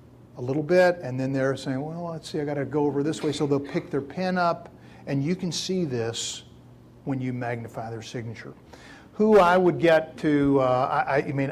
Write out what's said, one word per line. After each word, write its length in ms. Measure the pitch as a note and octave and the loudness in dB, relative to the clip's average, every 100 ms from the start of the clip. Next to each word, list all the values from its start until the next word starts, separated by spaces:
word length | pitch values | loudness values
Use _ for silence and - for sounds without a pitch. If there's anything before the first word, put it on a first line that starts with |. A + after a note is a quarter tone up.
| - - - - | -20 -20 -20 -10
a 40 | |
little 200 | B2 D3 | -4 -4
bit, 380 | D3 F3+ F3+ F3 | 2 4 4 2
and 180 | B2+ B2+ | -6 -4
then 140 | C3 | -2
they're 240 | C3+ C3+ C3 | 0 0 -2
saying, 240 | C#3+ C3 | -4 -6
"Well, 300 | D3+ E3+ E3+ | -6 -10 -10
let's 180 | D#3+ - | -12 -8
see, 100 | D#3+ | -6
I 60 | D3 | -4
gotta 200 | C#3+ C3+ | -4 -2
go 200 | D3 D3 | 0 0
over 160 | C#3 | 0
this 220 | D3 D#3 | -2 -2
way." 80 | D#3 | -4
So 160 | C#3 D3 | -2 0
they'll 120 | C#3 | 0
pick 300 | C#3+ F3 - | -2 -6 -4
their 100 | C#3+ | -6
pen 380 | - - F#3 F#3 | -6 -6 -2 0
up, 320 | E3+ E3 - - - - - | 0 -2 -8 -20 -20 -18 -6
and 160 | C#3 | -4
you 120 | C#3+ F#3 | -2 -4
can 160 | F3+ | -4
see 340 | D3 - F#3 D#3+ | -6 -4 -2 -2
this 580 | B2 A2+ A2+ - - - - - - - - - | -4 -4 -6 -8 -10 -16 -20 -20 -20 -20 -14 -6
when 140 | C3 | -4
you 140 | B2+ | -4
magnify 560 | B2 A#2+ A#2+ A2+ - A2+ | -4 -6 -6 -8 -12 -10
their 140 | A2+ | -12
signature. 500 | G#2+ B2+ A#2 G#2+ C2+ - - - - - - | -10 -10 -10 -12 -16 -20 -20 -20 -20 -20 -16
Who 260 | - G#3+ G#3 | 0 6 8
I 180 | F3 F#3 | 8 6
would 220 | F3+ C#3 | 4 4
get 380 | E3 D#3+ D#3+ - | 4 4 2 -4
to, 420 | D#3 D3 C#3+ C#3 | 0 4 4 4
uh, 440 | B2+ B2+ C3+ D3 D3 | 4 2 2 0 0
I, 100 | C#3 | 0
I 140 | - | 0
mean, 180 | C3+ C#3 | -2 -4